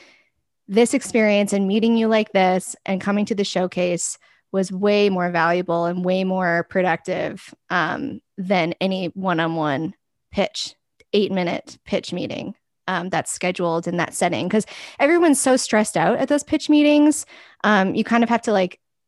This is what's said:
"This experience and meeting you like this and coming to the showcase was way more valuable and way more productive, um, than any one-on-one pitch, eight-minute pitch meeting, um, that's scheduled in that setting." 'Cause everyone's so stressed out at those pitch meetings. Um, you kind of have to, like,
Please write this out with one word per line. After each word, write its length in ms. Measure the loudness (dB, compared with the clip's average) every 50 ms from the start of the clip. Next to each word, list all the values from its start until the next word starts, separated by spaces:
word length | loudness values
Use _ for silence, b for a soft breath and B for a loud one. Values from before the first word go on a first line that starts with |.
| B B B B B B B B _ _ _ _ _
"This 280 | -2 2 2 2 4 2
experience 580 | -2 -4 0 0 2 2 4 4 2 2 2 0
and 160 | 0 0 2
meeting 280 | 2 2 2 2 2 2
you 100 | 2 2
like 240 | 2 0 0 0 2
this 420 | 2 2 4 2 0 -2 -6 -14 -14 -6
and 120 | -6 -4 -4
coming 260 | -2 -2 -2 -2 0
to 80 | -2 -2
the 100 | -2 -2
showcase 720 | -2 -2 -2 -2 -2 -2 -2 -2 -2 -2 -2 -4 -8 -10 b b b b b b b -4
was 200 | -2 -2 -2 -4
way 360 | -2 0 2 4 4 4 2
more 200 | 2 0 -2 -2
valuable 540 | 0 0 2 2 2 0 0 0 -2 0 0
and 200 | -2 -2 -2 -2
way 200 | 0 0 0 0
more 420 | 0 -2 0 0 0 0 0 -2 _
productive, 840 | -2 0 0 0 0 -2 -4 -6 -4 -4 -4 -6 -8 -10 -16 -20 -20 _ _ -4
um, 520 | -2 -2 -2 -2 -4 -6 -6 -8 -10 -12 _ _ _ -10
than 360 | -4 -2 0 0 0 -2 -2 -4
any 260 | -4 -4 -2 -2 -6 -6
one-on-one 880 | -8 -6 -4 -2 0 0 0 -2 -2 -2 -2 -2 -2 -2 -4 -6 -8 _ _ _ _ _ _ _ -4
pitch, 420 | -4 -4 -2 -4 -8 -10 -10 -12 _ _ _ _ _ -18 _ -2
eight-minute 640 | 0 0 0 -2 -2 -2 -2 -4 -6 -8 -12 -20 -20 _
pitch 280 | -6 -6 -6 -4 -6 -8
meeting, 420 | -8 -6 -8 -8 -8 -10 -12 -14 _ _ _ _ _ -10 -6
um, 220 | -6 -6 -4 -4
that's 200 | -4 -4 -4 -4
scheduled 560 | -8 -4 -4 -4 -2 -2 -2 -2 -2 -2 -4
in 120 | -4 -4 -4
that 160 | -4 -4 -4
setting." 340 | -2 -2 -2 0 -2 -4 0
'Cause 160 | 0 0 -2 B B B B B B B
everyone's 420 | 2 2 4 4 4 4 4 4
so 160 | 4 2 2
stressed 400 | 2 2 0 0 0 0 2 0 0
out 180 | 2 2 2 0
at 100 | 0 0
those 140 | 0 -2 -2
pitch 280 | -2 -4 -4 2 4
meetings. 560 | 4 6 6 6 6 6 6 4 4 2 -2 B B B B B B B 0
Um, 320 | 2 4 4 2 2 0
you 80 | -2 -2
kind 200 | 0 2 2 2
of 60 | 2
have 120 | 0 0 0
to, 100 | 0 0
like, 280 | 0 0 0 -4 _ _ _ _ _ _